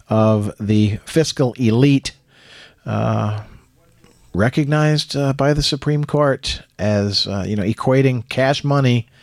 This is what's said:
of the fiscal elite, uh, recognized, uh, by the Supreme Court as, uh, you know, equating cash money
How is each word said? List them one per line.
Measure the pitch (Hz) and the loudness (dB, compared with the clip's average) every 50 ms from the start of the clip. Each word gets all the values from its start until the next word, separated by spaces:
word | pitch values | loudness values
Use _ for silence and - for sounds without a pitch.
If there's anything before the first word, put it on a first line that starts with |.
| _ - | _ -2
of | 110 110 110 110 110 104 104 104 - - | 0 2 4 4 2 2 0 -4 -6 -4
the | 107 101 107 107 107 101 104 - - | -2 0 2 2 2 2 0 -4 -8
fiscal | - - 160 156 - - - 139 123 107 | -2 -2 0 0 0 -2 -2 -2 -2 -2
elite, | - 127 110 110 120 135 143 139 135 - - - _ _ _ _ _ - - - - - - _ _ _ | 0 0 2 2 4 4 4 4 2 0 -4 -12 _ _ _ _ _ -20 -20 -20 -20 -20 -20 _ _ _
uh, | - 110 107 110 113 110 107 110 107 107 107 107 - - - _ _ _ _ _ _ _ _ _ _ _ _ _ _ - | -6 -4 -2 -2 -2 -2 -2 -2 -4 -6 -8 -10 -14 -20 -20 _ _ _ _ _ _ _ _ _ _ _ _ _ _ -2
recognized, | 90 104 127 - 160 151 139 151 151 151 151 151 151 - - - | 0 0 2 2 0 0 0 2 2 2 2 2 0 -2 -4 -4
uh, | 143 143 135 | -2 -2 -2
by | 139 147 139 143 147 | 0 0 0 2 2
the | 143 | 0
Supreme | 143 - 156 139 - 147 151 147 147 | 0 -2 -4 -2 -2 -2 -2 -2 -2
Court | - - 147 147 139 131 - - - - - - _ _ - | 0 0 2 2 2 0 -2 -4 -8 -10 -10 -12 _ _ -4
as, | 98 104 104 101 101 101 98 - - | -2 0 0 2 0 0 -2 -2 -4
uh, | - 98 101 92 | -2 -4 -4 -4
you | 95 104 | -2 -2
know, | 104 | -2
equating | 90 101 - - - 131 131 135 135 135 127 120 - - | -2 -2 -2 -2 0 2 2 4 4 2 0 -2 -6 -6
cash | - 131 131 135 139 - - | -2 0 0 0 0 -2 -2
money | 143 143 143 135 123 120 120 - - _ _ | 0 0 2 2 2 2 0 -2 -6 _ _